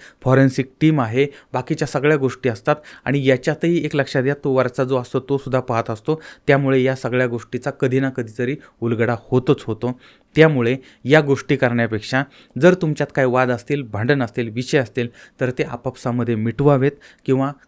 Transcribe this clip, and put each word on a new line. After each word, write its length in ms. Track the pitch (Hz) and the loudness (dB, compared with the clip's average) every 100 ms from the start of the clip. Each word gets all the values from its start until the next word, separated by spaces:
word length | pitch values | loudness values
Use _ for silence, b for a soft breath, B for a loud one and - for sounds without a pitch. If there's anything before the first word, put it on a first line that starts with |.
| B _ | B _
फॉरेन्सिक 480 | 127 131 135 131 127 - | 2 4 4 2 -6 0
टीम 200 | 156 151 | 2 2
आहे, 260 | 113 120 143 B B | 0 0 -2 B B
बाकीच्या 360 | 127 - 156 151 | -8 -6 -4 -4
सगळ्या 280 | 139 147 156 | 0 0 2
गोष्टी 320 | 131 - 127 | 0 -2 -4
असतात 280 | 110 - 151 B B | -2 -2 -4 B B
आणि 220 | - 143 135 | -4 0 2
याच्यातही 580 | 127 160 147 170 170 | 2 0 -2 0 0
एक 120 | 143 147 | 0 -2
लक्षात 260 | 131 139 | -2 -2
घ्या, 120 | 127 143 | -2 -2
तो 80 | 143 | 0
वरचा 320 | 131 123 - | 0 0 -2
जो 140 | 127 131 | -2 -2
असतो 220 | 123 135 | -2 -6
तो 180 | - 139 | -2 -4
सुद्धा 220 | 131 127 | -2 -4
पाहत 300 | 123 117 117 | -2 -4 -4
असतो. 320 | 110 - 156 B B - | -6 -4 -6 B B 0
त्यामुळे 360 | 139 135 135 | 2 2 2
या 140 | 127 131 | 2 -2
सगळ्या 300 | 120 123 127 | -2 -2 -2
गोष्टीचा 440 | 117 - 123 139 | -4 -8 -8 -8
कधी 300 | - 131 131 | -2 0 0
ना 100 | 135 | -2
कधीतरी 460 | 131 113 107 123 151 B _ | -4 -8 -6 -6 -6 B _
उलगडा 360 | 117 117 117 117 | -4 0 0 -2
होतच 420 | - 127 127 139 | 0 0 2 0
होतो. 380 | - 110 120 123 b b _ 151 | -2 -6 -6 -8 b b _ 4
त्यामुळे 400 | 156 139 117 131 B B | 4 4 0 -2 B B
या 160 | 123 156 | 2 4
गोष्टी 360 | 143 131 - 135 | 4 0 0 0
करण्यापेक्षा 680 | 127 120 117 110 - 131 143 b b 131 | 0 0 -2 -4 -4 -4 -4 b b 2
जर 160 | 165 | 4
तुमच्यात 340 | 185 165 147 143 | 4 0 -2 -4
काही 140 | - 127 | 0 2
वाद 220 | 127 127 | 2 0
असतील, 320 | 117 - 143 | -2 -4 -6
भांडण 400 | 120 104 120 143 | -6 -2 0 0
असतील, 260 | 117 - 113 | 0 -4 -6
विषय 300 | 113 127 147 | -6 0 0
असतील, 300 | 120 - 120 B B - | 0 -4 -6 B B -6
तर 100 | 127 | -4
ते 120 | 127 | -4
आपापसामध्ये 720 | 139 120 131 - 131 120 117 | -6 -8 -10 -6 -4 -2 -2
मिटवावेत 580 | 110 113 110 143 139 139 139 B B - | -2 -2 0 2 4 2 -2 B B -2
किंवा 260 | 131 135 143 | 0 -2 -8